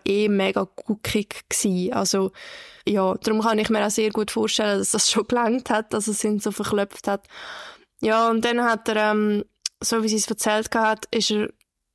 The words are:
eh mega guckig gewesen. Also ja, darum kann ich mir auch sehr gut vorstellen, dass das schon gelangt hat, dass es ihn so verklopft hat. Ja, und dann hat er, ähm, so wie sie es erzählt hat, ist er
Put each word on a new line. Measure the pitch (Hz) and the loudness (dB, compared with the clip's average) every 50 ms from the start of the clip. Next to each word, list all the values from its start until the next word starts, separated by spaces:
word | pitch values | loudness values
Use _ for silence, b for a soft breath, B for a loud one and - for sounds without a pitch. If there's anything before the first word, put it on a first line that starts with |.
| - | 0
eh | 202 196 208 214 208 | 0 2 2 2 2
mega | 202 196 190 196 190 202 190 | 2 2 2 0 0 -2 -4
guckig | - _ - - - 208 - - - - 214 202 - - - - - | -4 _ -8 -6 -6 -4 -4 -4 -2 -2 -2 -2 -4 -10 -14 -8 -6
gewesen. | - - - 202 185 180 180 208 | -2 0 0 0 0 0 0 0
Also | 262 208 196 - - 190 190 190 B B B B B B B B B B B | 0 0 0 0 0 0 0 -2 B B B B B B B B B B B
ja, | - 202 196 190 185 190 - | 0 0 2 2 0 0 0
darum | - 220 220 220 | -2 0 0 2
kann | 214 226 220 214 | 2 2 2 2
ich | 214 - | 2 2
mir | 220 208 202 | 2 2 2
auch | 214 | 0
sehr | - - 214 214 | 0 0 0 0
gut | 208 220 214 - | 0 -2 -2 -2
vorstellen, | - 233 214 208 - - 220 208 202 196 | -2 -2 -2 0 0 0 0 2 0 0
dass | 196 - | 0 0
das | - 208 - - | 0 2 2 2
schon | - 247 233 - | 2 0 0 0
gelangt | 247 240 240 220 240 262 - - | 0 2 2 2 0 0 0 0
hat, | 226 214 220 - | 0 0 0 -2
dass | - 214 202 220 | -4 -2 -2 -2
es | 202 - - | -2 -2 0
ihn | 214 214 202 | 0 0 0
so | - 214 | -2 -4
verklopft | 202 - 202 - 214 202 202 196 - - - | -4 -4 -4 -2 0 0 0 -2 -6 -6 -4
hat. | 202 202 196 - B B B B B B B B B B B B B _ _ | -4 -4 -4 -6 B B B B B B B B B B B B B _ _
Ja, | - 220 220 226 233 226 | 0 2 4 4 4 4
und | 226 226 233 | 2 2 2
dann | 240 233 240 240 | 2 2 2 2
hat | 233 226 220 - 233 | 2 0 0 0 0
er, | 214 214 214 214 | 0 2 2 2
ähm, | 214 214 214 208 208 208 - - _ _ - - - _ | 2 2 2 2 0 0 -2 -6 _ _ -10 -10 -8 _
so | - - 233 226 | -4 -2 0 0
wie | 220 214 | 0 0
sie | 220 | 0
es | 208 - - | 0 -2 -2
erzählt | 220 - - 220 214 214 220 - - | -2 -2 0 0 0 0 0 -2 0
hat, | 226 220 214 220 - - - | 0 2 2 0 -2 -4 -4
ist | - 226 202 - | -2 0 0 0
er | 214 208 220 - - _ _ _ _ _ _ _ _ | 0 0 -2 -2 -6 _ _ _ _ _ _ _ _